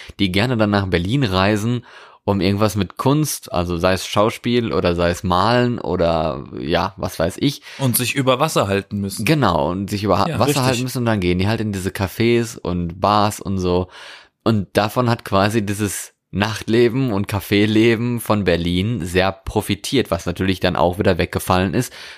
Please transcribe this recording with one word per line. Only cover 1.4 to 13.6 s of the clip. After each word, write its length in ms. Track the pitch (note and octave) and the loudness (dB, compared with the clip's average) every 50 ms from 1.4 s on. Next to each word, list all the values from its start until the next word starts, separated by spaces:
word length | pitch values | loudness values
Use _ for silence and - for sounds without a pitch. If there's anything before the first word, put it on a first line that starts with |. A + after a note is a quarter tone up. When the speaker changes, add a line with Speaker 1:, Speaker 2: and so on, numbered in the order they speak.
| F#2+ G2+ G#2+ G2+ G#2 A#2+ B2 A#2+ - - - - - - - _ _ | 2 2 2 0 0 -2 -2 -4 -6 -12 -20 -20 -20 -20 -20 _ _
Speaker 1:
um 140 | G2+ G2+ G2 | 0 0 2
irgendwas 360 | E2+ G2 G2+ G2 G#2+ G#2 - | 2 2 2 2 0 0 2
mit 180 | G#2 F#2 - - | 0 -2 -2 -4
Kunst, 560 | - - C3 C#3+ D3+ D3+ C#3+ - - - - | -2 0 2 2 2 0 -2 -4 -8 -10 -6
also 260 | - F2 F2 F2 F2 | -4 -2 -2 -2 -2
sei 160 | E2 F2+ F#2 F#2 | 0 2 2 2
es 140 | F2+ - | 0 -2
Schauspiel 640 | - - G#2 G#2 A#2 - - - B2 A#2+ B2 A2+ F#2+ | -2 0 0 2 0 0 -4 -2 0 0 0 0 0
oder 240 | C#2+ F#2 F#2 F2+ E2+ | 0 0 2 2 2
sei 140 | E2+ E2+ F2 | 2 2 0
es 140 | F2+ - - | 0 -2 0
Malen 540 | F2+ F2 F2+ G2 A2+ A#2+ B2 B2 A#2+ A#2+ - | 0 2 2 4 4 4 2 2 0 -2 -4
oder 640 | - - F2+ F2+ E2+ E2+ E2+ D#2+ D#2+ D#2 C2 C#2+ B1 - - | -4 -4 0 0 2 2 2 2 0 -2 -4 -6 -10 -10 -10
ja, 360 | - C2 D2+ F2 E2+ F#2 F#2+ - | -8 -2 0 0 0 0 -2 -4
was 240 | - - F2+ - - | -6 -8 -6 -4 -2
weiß 160 | D#2+ F#2 - - | -2 -2 -2 -2
ich. 220 | - C#3+ - - - - - - | -2 -2 -2 -4 -12 -18 -8 -2
Speaker 2:
Und 180 | C3+ B2 A2+ | -2 0 0
sich 180 | - B2 G#2+ - | 0 -2 -2 -2
über 240 | C#3 B2+ C3 B2+ B2 | 0 2 2 2 2
Wasser 280 | D#3 D#3+ - D#3+ A2+ | 0 0 0 0 0
halten 320 | G2 G2 G2+ - - G#2 G2+ | 2 0 -2 -2 -4 -6 -4
müssen. 240 | G2 G2 - - G#2+ | -4 -4 -6 -4 0
Speaker 1:
Genau, 460 | A#2 D#3+ D3+ B2 F#2+ E2+ D2+ C#2+ D#2+ | 0 2 2 2 2 2 2 0 0
und 180 | F2+ F#2+ G2+ F#2 | -2 -4 -4 -4
sich 140 | G#2 G2 A2 | -4 -2 0
über 160 | G2 F2 G2 | 2 2 2
Ha-, 100 | G2 E3 | 2 0
Speaker 2:
Ja, 60 | D3 - | 0 0
Speaker 1:
Wasser 80 | B2 | 0
Speaker 2:
richtig. 160 | C#3 C#3+ C#3+ B2+ | 2 2 2 2
Speaker 1:
halten 200 | C3 B2+ A#2 B2+ | 0 0 0 -2
müssen 140 | B2+ - C3 | -4 -4 -2
und 60 | A#2+ | 0
dann 140 | A#2 A2 G2+ | 0 0 2
gehen 200 | F2+ F2+ F2+ F2+ | 2 2 2 2
die 80 | F#2+ G#2 | 0 0
halt 100 | A2+ G#2+ | 0 -2
in 140 | G#2+ G#2+ G2 | -2 -4 -4
diese 160 | F#2+ F2+ F#2+ | -4 -4 -4
Cafés 680 | - - G2 F2+ - - A2+ A#2 A#2+ A#2 A#2 A2 - | -2 -2 -4 -4 0 2 2 4 4 4 2 -2 -6
und 440 | - - E2+ F2+ F2 F2 E2+ F2 F#2+ | -6 -4 -4 -2 -2 -4 -4 -4 -2
Bars 400 | G2 G2 G#2 G#2 G2+ G#2+ - - | 0 2 4 4 2 0 -2 -4
und 160 | - F#2+ G2 | -6 -6 -4
so. 300 | F#2 | -2